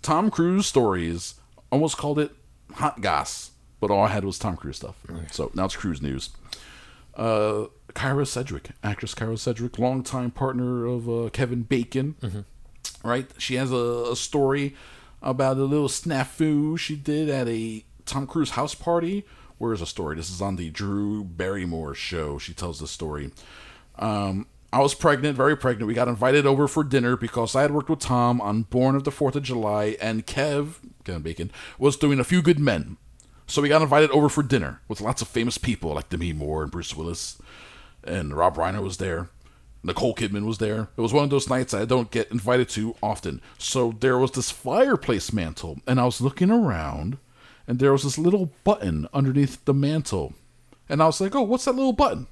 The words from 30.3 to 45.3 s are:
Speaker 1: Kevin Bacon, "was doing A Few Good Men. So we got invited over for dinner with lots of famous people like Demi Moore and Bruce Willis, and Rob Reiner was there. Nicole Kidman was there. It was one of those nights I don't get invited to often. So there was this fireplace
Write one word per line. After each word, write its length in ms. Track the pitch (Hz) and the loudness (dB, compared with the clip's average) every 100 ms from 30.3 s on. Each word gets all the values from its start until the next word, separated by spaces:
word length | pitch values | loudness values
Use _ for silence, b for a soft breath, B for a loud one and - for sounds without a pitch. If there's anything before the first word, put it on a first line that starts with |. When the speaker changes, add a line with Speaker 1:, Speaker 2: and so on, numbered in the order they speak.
| - 147 143 147 165 - - - | -2 0 0 -4 -8 -20 -16 -8
Speaker 1:
Kevin 160 | 87 | -6
Bacon, 300 | 76 82 90 B B B | -6 -6 -8 B B B
"was 180 | 135 139 | 2 4
doing 220 | 147 139 | 2 2
A 40 | 120 | 4
Few 160 | 180 | 4
Good 180 | 165 160 | 6 4
Men. 380 | 143 90 73 - - - - b - | 4 0 -4 -12 -20 -20 -20 b -4
So 140 | - | 0
we 80 | 143 | 4
got 120 | 151 | 6
invited 300 | 156 147 156 | 6 6 6
over 160 | 139 147 | 6 6
for 140 | - | 4
dinner 380 | 139 127 73 64 - | 2 2 0 -6 -10
with 120 | 104 | -4
lots 200 | 107 127 | -4 -4
of 60 | 113 | -4
famous 300 | - 117 - | -2 -2 -2
people 360 | 117 107 82 | -2 -2 -2
like 160 | 73 - | -4 -4
Demi 240 | 87 87 | -4 -4
Moore 300 | 76 73 78 | -4 -4 -4
and 80 | 73 | -4
Bruce 240 | 87 80 - | -6 -8 -8
Willis, 460 | 82 82 - - B B B B B B | -8 -8 -10 -14 B B B B B B
and 320 | - 90 78 71 | -8 -6 -4 2
Rob 200 | 87 - | 2 2
Reiner 260 | 82 101 | -2 -2
was 160 | 95 90 | -6 -4
there. 320 | 95 85 87 - b b b - 85 | -4 -4 -6 -14 b b b -12 -8
Nicole 300 | 90 127 110 | -2 -2 0
Kidman 300 | 107 101 107 | -2 -2 -4
was 140 | 110 | -2
there. 280 | 110 107 110 - | -2 -2 -6 -4
It 60 | |
was 100 | 117 | 0
one 140 | 135 147 | 2 2
of 40 | |
those 200 | 139 - | 2 0
nights 240 | 131 127 | -2 -2
I 100 | 104 | -2
don't 260 | 113 127 113 | 2 2 2
get 220 | 117 110 | -2 -2
invited 380 | 113 104 127 120 | -2 2 2 2
to 260 | - 110 - | -2 -4 -4
often. 380 | 107 101 92 73 B B | -4 -4 -6 -8 B B
So 360 | - 131 120 110 | -4 0 0 2
there 180 | 131 123 | 2 4
was 140 | 131 | 2
this 180 | - 120 | 0 -6
fireplace 840 | - - 170 262 226 - 110 - | -6 -2 2 4 4 2 -2 0